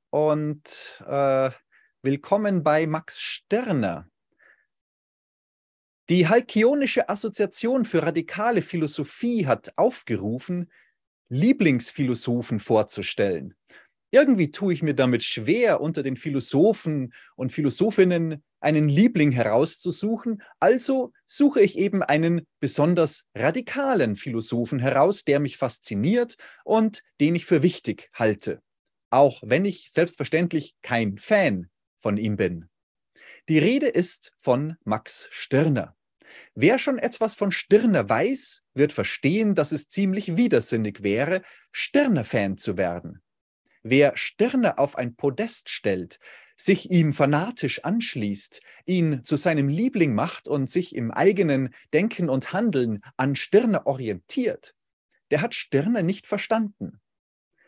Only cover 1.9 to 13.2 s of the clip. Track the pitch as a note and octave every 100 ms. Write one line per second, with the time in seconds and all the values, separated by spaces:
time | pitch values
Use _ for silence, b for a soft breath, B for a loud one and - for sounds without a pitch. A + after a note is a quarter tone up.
1.9 | b C3+ C#3 - G3+ G#3 F#3 D3+ D#3 D#3+
2.9 | D#3+ - - - - - G#3+ A#3+ D3 G2
3.9 | D2+ E2+ _ _ _ b b b _ _
4.9 | _ _ _ _ _ _ _ _ _ _
5.9 | _ - F3+ E3 A#3 A#3+ G#3+ A#3 D4 C4+
6.9 | - - G3+ A3 - G3 - A3+ C4 -
7.9 | E3 D3+ D#3+ E3 - A3+ G#3+ - F3 D#3
8.9 | - C#3 - A#3 A#3 C#3 A2 - - -
9.9 | - - G#2 G2+ B2 - F3 F3 b b
10.9 | b _ _ - B2+ A3 C#4+ E3+ B2 -
11.9 | - B2+ A#2+ - A#2+ A#2+ G#2+ - A2 G#2
12.9 | - F#2+ -